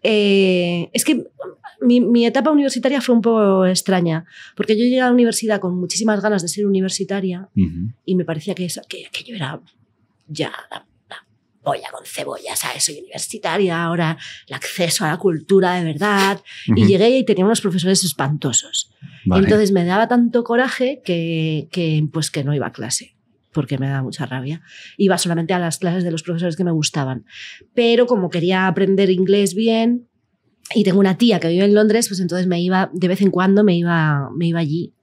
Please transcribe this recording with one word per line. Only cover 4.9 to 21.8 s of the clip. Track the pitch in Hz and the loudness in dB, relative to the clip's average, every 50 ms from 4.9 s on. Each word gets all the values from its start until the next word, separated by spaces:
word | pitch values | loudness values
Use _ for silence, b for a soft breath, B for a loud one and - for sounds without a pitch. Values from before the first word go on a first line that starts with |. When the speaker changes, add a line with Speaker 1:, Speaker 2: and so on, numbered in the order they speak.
| 247 254 | 2 2
Speaker 1:
a | 254 | 2
la | 247 | 4
universidad | 240 247 240 226 220 - 226 220 208 196 | 4 4 4 2 2 -2 -2 -2 -2 0
con | - 180 175 | -2 -2 -2
muchísimas | 180 180 175 - - 220 220 214 202 | -4 -4 -4 -4 -2 0 0 0 0
ganas | 185 214 214 190 | 0 0 0 0
de | 165 | -2
ser | 175 147 202 208 | -4 -4 -2 -2
universitaria | 202 196 190 185 190 - - 196 - 196 196 190 190 175 180 190 _ _ | 0 0 0 0 -2 -4 -6 -6 -4 -4 -4 -4 -4 -6 -6 -12 _ _
Speaker 2:
Ujú. | - 92 82 82 85 90 113 123 _ _ | 0 0 0 -2 -6 -8 -8 -8 _ _
Speaker 1:
y | - 190 | -2 -2
me | 180 170 | -2 0
parecía | 156 165 156 - 202 185 | -2 -6 -8 -6 -8 -8
que, | - 180 | -6 -6
eso, | 170 - - - | -8 -8 -10 -12
que | _ - - - | _ -16 -16 -16
aquello | - - - - - 233 | -14 -14 -14 -12 -12 -10
era | 202 147 131 160 - _ _ _ _ _ _ _ _ _ _ _ _ _ | -10 -10 -10 -10 -12 _ _ _ _ _ _ _ _ _ _ _ _ _
ya | _ 156 - - - - - - _ | _ -8 -8 -8 -8 -8 -14 -16 _
la, | - - _ _ _ _ _ _ | -18 -18 _ _ _ _ _ _
la | - - _ _ _ _ _ _ _ _ _ | -20 -20 _ _ _ _ _ _ _ _ _
polla | 147 139 - - - | -6 -6 -6 -8 -14
con | - - - | -16 -16 -16
cebolla, | - - - 143 139 - - - - - | -14 -12 -12 -10 -10 -12 -12 -12 -10 -8
¿sabes? | - - 131 123 139 - | -8 -6 -8 -6 -6 -6
Soy | - 147 147 | -6 -6 -10
universitaria, | 175 - - - - - - 208 - 180 165 190 202 180 165 165 170 | -18 -16 -14 -12 -12 -12 -12 -8 -6 -4 -2 0 0 0 -2 -2 -4
ahora | 165 170 170 170 156 160 B B B B B B | -4 -2 -2 -2 -2 -4 B B B B B B
el | _ 135 | _ -14
acceso | 131 - - - - 175 170 156 - 196 | -12 -12 -10 -4 -4 -2 -2 -2 -2 -2
a | 156 | -2
la | 156 | -4
cultura | 160 196 190 165 151 - - 196 190 185 175 180 | 0 0 -2 -2 -2 -2 2 2 4 4 2 0
de | 180 175 | 0 -2
verdad. | 160 156 147 196 208 208 196 196 196 202 - B B B B B | -4 -4 -2 -2 0 2 2 2 2 0 -4 B B B B B
Y | B 220 220 | B 2 4
Speaker 2:
Ujú. | 214 202 | 6 6
Speaker 1:
llegué | 196 180 208 233 254 | 6 6 4 4 4
y | 262 254 | 2 2
tenía | 240 202 165 185 | 2 0 2 2
unos | 208 226 220 | 2 2 0
profesores | - 202 170 185 151 185 190 185 190 | -2 -2 -2 0 0 2 0 0 0
espantosos. | 170 - - 139 135 156 147 - - 117 - - - - - - _ B B B B B B B | -4 -4 -4 -2 -2 -2 -2 -2 -2 -2 -2 -6 -4 -8 -8 -8 _ B B B B B B B
Speaker 2:
Vale. | - 180 190 196 | 2 4 4 4
Speaker 1:
Entonces | - 214 208 214 196 | 4 4 4 4 2
me | 196 185 170 | 2 2 2
daba | 175 180 202 226 | 2 2 0 2
tanto | 233 247 240 240 233 - 240 233 | 2 2 2 2 2 0 -2 -2
coraje | - 233 240 254 254 - - 262 254 294 262 _ | 0 0 0 0 0 -2 -2 -2 -2 -4 -6 _
que, | - 175 170 165 165 165 160 160 160 156 151 156 - | -4 -4 -2 -2 -2 -2 -2 -2 -2 -2 -4 -6 -6
que, | - 185 | -6 -4